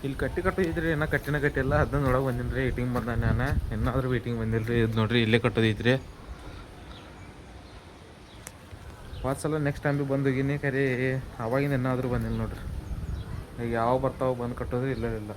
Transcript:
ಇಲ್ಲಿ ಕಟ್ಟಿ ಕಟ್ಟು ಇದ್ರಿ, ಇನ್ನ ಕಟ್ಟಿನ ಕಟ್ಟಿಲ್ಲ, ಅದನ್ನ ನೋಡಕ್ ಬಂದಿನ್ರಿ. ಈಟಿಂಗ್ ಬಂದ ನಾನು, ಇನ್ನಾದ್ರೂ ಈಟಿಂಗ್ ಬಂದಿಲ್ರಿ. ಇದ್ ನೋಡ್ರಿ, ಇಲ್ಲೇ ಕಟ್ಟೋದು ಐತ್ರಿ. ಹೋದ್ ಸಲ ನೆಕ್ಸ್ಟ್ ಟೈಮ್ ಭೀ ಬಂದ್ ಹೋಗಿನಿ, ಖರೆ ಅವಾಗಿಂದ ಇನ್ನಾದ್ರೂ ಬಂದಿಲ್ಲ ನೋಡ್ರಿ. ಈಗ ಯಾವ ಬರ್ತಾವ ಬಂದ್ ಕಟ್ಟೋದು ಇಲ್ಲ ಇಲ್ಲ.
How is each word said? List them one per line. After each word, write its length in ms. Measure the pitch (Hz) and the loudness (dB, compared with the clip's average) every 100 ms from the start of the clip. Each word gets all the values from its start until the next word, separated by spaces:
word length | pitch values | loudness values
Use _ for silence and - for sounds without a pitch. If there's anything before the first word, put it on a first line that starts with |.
| 139 | -4
ಇಲ್ಲಿ 100 | 131 | -2
ಕಟ್ಟಿ 180 | 135 185 185 | -2 0 0
ಕಟ್ಟು 160 | 185 175 | 2 0
ಇದ್ರಿ, 180 | 165 160 | 2 0
ಇನ್ನ 100 | 151 156 | 0 2
ಕಟ್ಟಿನ 240 | 143 - 147 | 0 0 0
ಕಟ್ಟಿಲ್ಲ, 320 | 139 139 131 151 | 2 2 2 4
ಅದನ್ನ 180 | 123 - 135 | 4 2 4
ನೋಡಕ್ 180 | 127 135 | 4 2
ಬಂದಿನ್ರಿ. 360 | 120 120 120 127 | 0 -2 0 0
ಈಟಿಂಗ್ 220 | 123 123 123 | 0 0 0
ಬಂದ 160 | 117 117 | 0 0
ನಾನು, 240 | 117 110 131 151 - | 2 2 2 0 0
ಇನ್ನಾದ್ರೂ 340 | 110 120 127 127 120 | 0 0 2 2 0
ಈಟಿಂಗ್ 200 | 120 117 | 0 -2
ಬಂದಿಲ್ರಿ. 360 | 110 113 110 120 | 0 0 2 4
ಇದ್ 120 | 113 113 | 4 4
ನೋಡ್ರಿ, 220 | 107 120 110 | 4 4 6
ಇಲ್ಲೇ 120 | 113 | 4
ಕಟ್ಟೋದು 240 | 120 113 110 | 4 4 4
ಐತ್ರಿ. 240 | 107 113 131 - - - - - - - - - - - - - - - - - - - - - - - - - - - - - - - - | 4 4 2 0 -16 -14 -14 -12 -14 -16 -16 -16 -16 -16 -16 -18 -18 -18 -18 -18 -18 -18 -20 -20 -20 -20 -16 -16 -16 -18 -16 -16 -14 -12 -6
ಹೋದ್ 160 | 131 135 | -4 -2
ಸಲ 160 | 156 156 143 | 0 0 0
ನೆಕ್ಸ್ಟ್ 160 | 143 | 0
ಟೈಮ್ 140 | 147 143 | 2 2
ಭೀ 60 | 139 | 2
ಬಂದ್ 160 | 139 139 | 2 2
ಹೋಗಿನಿ, 260 | 131 139 143 | 2 2 0
ಖರೆ 200 | 143 131 139 123 131 131 - - | 0 2 2 2 0 0 -4 -4
ಅವಾಗಿಂದ 300 | 113 131 143 135 | 0 2 2 2
ಇನ್ನಾದ್ರೂ 300 | 127 127 127 | 2 0 0
ಬಂದಿಲ್ಲ 220 | 120 113 113 | 0 0 -2
ನೋಡ್ರಿ. 200 | 110 104 - - - - - - - - - - | -2 -4 -6 -6 -6 -6 -4 -6 -6 -8 -10 -6
ಈಗ 80 | 117 117 | -2 2
ಯಾವ 120 | 117 127 | 4 4
ಬರ್ತಾವ 300 | 131 - 131 123 | 2 0 0 0
ಬಂದ್ 140 | 120 120 | -4 -4
ಕಟ್ಟೋದು 280 | 120 123 135 | -2 -2 0
ಇಲ್ಲ 120 | 117 117 110 | -2 -2 -4
ಇಲ್ಲ. 120 | 107 | -6